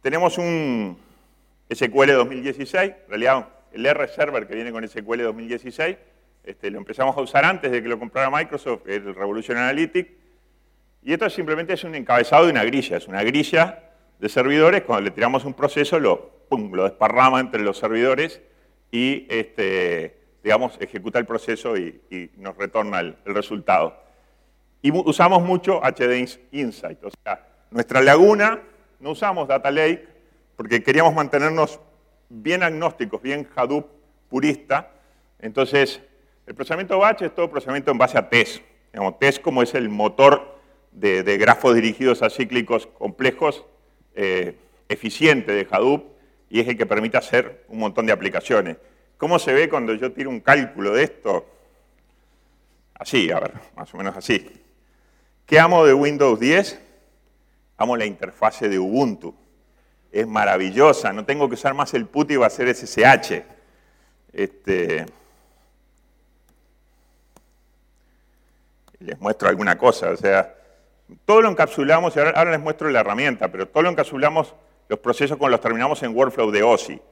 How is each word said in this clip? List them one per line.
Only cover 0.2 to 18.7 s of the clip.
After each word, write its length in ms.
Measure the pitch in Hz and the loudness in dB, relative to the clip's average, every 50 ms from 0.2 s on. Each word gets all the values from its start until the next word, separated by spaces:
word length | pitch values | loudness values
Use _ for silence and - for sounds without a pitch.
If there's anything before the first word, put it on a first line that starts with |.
| 180 170 - - | 0 0 0 0
un 600 | 175 170 170 160 156 139 123 113 107 95 90 - _ _ _ _ _ _ _ _ _ _ _ _ _ _ | -4 -2 -2 -2 -2 -2 -2 -2 -4 -6 -8 -14 _ _ _ _ _ _ _ _ _ _ _ _ _ _
S 200 | 117 - 135 120 | -6 -4 -4 -2
Q 140 | 107 139 139 | 4 4 4
L 100 | 139 139 | 6 6
dos 140 | 131 120 123 | 4 4 2
mil 160 | 135 127 123 | -2 -8 -8
dieciséis, 480 | 135 131 139 143 127 - 185 190 196 190 - _ | -8 -8 -8 -10 -4 -2 -2 -2 -2 -4 -12 _
en 40 | _ | _
realidad 380 | 104 107 113 123 135 131 120 - _ _ _ _ | -8 -2 2 2 2 2 -2 -8 _ _ _ _
el 140 | _ 107 117 | _ -4 0
R 220 | 135 147 147 143 - | 0 0 0 -2 -6
Server 360 | - - 151 147 139 123 107 | -2 -2 -2 -2 -2 -6 -6
que 100 | 98 - | -6 -10
viene 160 | 110 117 120 | -10 -10 -10
con 120 | 113 113 113 | -10 -12 -12
S 180 | 110 - 113 | -12 -12 -14
Q 120 | 104 104 117 | -6 -6 -6
L 80 | 120 120 | -4 -4
dos 100 | 113 110 | -4 -6
mil 140 | 113 113 113 | -6 -10 -10
dieciséis, 500 | 123 117 120 127 120 - 160 170 196 190 _ _ _ _ _ _ _ _ _ | -10 -10 -10 -14 -8 -6 -6 -6 -6 -8 _ _ _ _ _ _ _ _ _
este, 260 | - 98 _ - 101 | -20 -20 _ -10 -10
lo 80 | 101 104 | -10 -10
empezamos 400 | 101 - 110 - 131 135 135 143 | -14 -14 -6 -4 -2 -2 -2 -4
a 40 | |
usar 220 | 135 117 - 143 143 | -6 -2 0 2 2
antes 260 | 170 190 180 151 135 | 2 0 -2 -4 -4
de 100 | 123 120 | -4 -4
que 60 | 107 117 | -4 -6
lo 100 | 120 107 | -8 -8
comprara 320 | 120 117 _ 131 135 135 | -8 -8 _ -4 -2 -2
Microsoft, 520 | 135 147 165 160 151 139 - 135 120 104 _ 95 | -2 -4 -4 -6 -8 -10 -8 -8 -8 -8 _ -8
el 280 | 98 104 98 101 95 | -8 -8 -8 -10 -10
Revolution 420 | 92 98 101 101 110 110 - 123 120 | -8 -6 -6 -6 -6 -6 -6 -4 -2
Analytics, 540 | 123 127 135 147 165 160 - 185 180 - _ _ _ _ _ _ _ _ _ _ _ _ _ _ _ _ _ _ | -2 -2 0 -2 -4 -2 -2 -6 -6 -6 _ _ _ _ _ _ _ _ _ _ _ _ _ _ _ _ _ _
y 120 | _ 127 156 | _ -6 -4
esto 160 | 165 220 202 | -2 -2 -4
simplemente 440 | - - 175 151 156 156 170 165 190 | -4 -4 -4 -4 -4 -4 -4 -6 -6
es 100 | 180 - | -6 -6
un 120 | 170 160 | -10 -12
encabezado 500 | 147 123 - 123 123 120 - - 147 170 | -12 -4 0 2 2 2 4 6 6 6
de 60 | 175 | 6
una 120 | 147 123 104 | 4 2 0
grilla, 340 | 113 123 135 120 - 87 87 | 0 0 -2 -4 -2 -6 -6
es 100 | - - | -6 -6
una 160 | 92 98 104 | -6 -2 -2
grilla 600 | 113 131 147 147 - - 165 165 185 196 - _ _ _ _ _ _ _ _ | 0 0 0 -2 0 2 2 2 2 0 -14 _ _ _ _ _ _ _ _
de 100 | 98 104 | -10 -4
servidores, 540 | - 131 127 135 143 151 156 165 185 202 - | -2 0 0 2 4 4 6 6 4 4 0
cuando 220 | - 117 104 101 | -2 -2 -2 -2
le 60 | 101 | -4
tiramos 340 | 92 104 110 120 131 135 135 | -2 -2 -2 0 0 -2 -4
un 80 | 143 131 | -6 -8
proceso, 440 | - 139 143 - 151 143 139 - 165 | -4 -4 -2 0 -2 -2 0 0 0
lo, 320 | 143 127 - - - - _ _ _ _ | 2 2 0 0 -2 -18 _ _ _ _
pum, 240 | 139 123 107 101 92 | -4 -4 -4 -6 -2
lo 100 | 92 92 | -2 -2
desparrama 560 | 98 - _ - - 117 123 127 131 131 127 | -2 0 _ 0 0 4 4 4 4 4 2
entre 220 | 131 120 120 110 | -2 -2 -4 -4
los 160 | 104 104 98 - | -2 -2 -4 -4
servidores 640 | - 107 113 113 120 131 131 131 156 165 - - _ _ _ _ _ _ | -4 -2 0 0 2 0 0 0 -2 -6 -8 -14 _ _ _ _ _ _